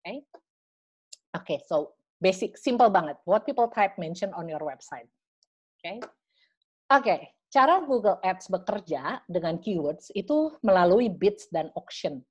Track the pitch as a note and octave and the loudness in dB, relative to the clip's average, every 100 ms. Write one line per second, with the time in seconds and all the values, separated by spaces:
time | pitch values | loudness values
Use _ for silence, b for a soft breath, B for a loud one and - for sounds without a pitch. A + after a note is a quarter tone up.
0 | - B3+ _ - _ _ _ _ _ _ | -12 -14 _ -20 _ _ _ _ _ _
1 | _ - _ - - C#3+ _ D#3 D#3 _ | _ -20 _ -14 -8 -8 _ -4 -4 _
2 | _ _ F3+ F#3 A3+ - - A#3+ A#3+ F#3+ | _ _ 0 0 -6 -6 -4 2 4 4
3 | D#3+ C#3+ - G#3 - C#4 A#3 A#3 G3+ - | 0 -10 0 0 0 -2 -2 0 -2 -2
4 | E3 F3+ G3 F3 E3 D3+ D3+ C3+ - C3 | -10 -6 -8 -8 -10 -8 -10 -12 -16 -18
5 | A#2+ _ _ _ _ _ _ _ E3+ G#3+ | -18 _ _ _ _ _ _ _ -14 -12
6 | A#3 _ _ _ _ _ _ _ _ C#4 | -16 _ _ _ _ _ _ _ _ 2
7 | B3+ D#3+ - _ _ C#4 C4+ F#4 D4+ B3+ | 4 0 -2 _ _ 2 4 4 2 0
8 | G#3 F#3 F#3 F#3 - F#3 - G3+ F3 C#3+ | 2 0 -2 -4 -4 -6 -4 -8 -6 -6
9 | C#3 A#3+ _ F3 E3 E3+ G#3+ F3+ D3 G3 | -6 -8 _ -4 -4 -6 -4 -4 -4 -6
10 | - - F#3 D4+ D#4 D#4 G#3 F#3 F3 G3 | -10 -10 -2 0 0 -2 2 4 6 4
11 | A#3+ E3+ G3 G#3 - E3 D#3 - - - | 2 2 0 0 -8 -6 -6 -8 -14 -8
12 | E3+ C#3 - | -8 -8 -16